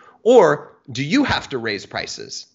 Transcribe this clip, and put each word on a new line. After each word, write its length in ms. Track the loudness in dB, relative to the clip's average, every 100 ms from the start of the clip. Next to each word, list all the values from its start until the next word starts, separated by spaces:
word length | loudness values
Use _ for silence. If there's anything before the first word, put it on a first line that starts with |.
| _ _
Or 500 | 4 6 6 2 -6 _ -14
do 140 | -10
you 180 | -2 0
have 260 | 0 -2 -6
to 80 | -8
raise 260 | -6 -8
prices? 640 | -8 -10 -10 -12 -14 -16 -18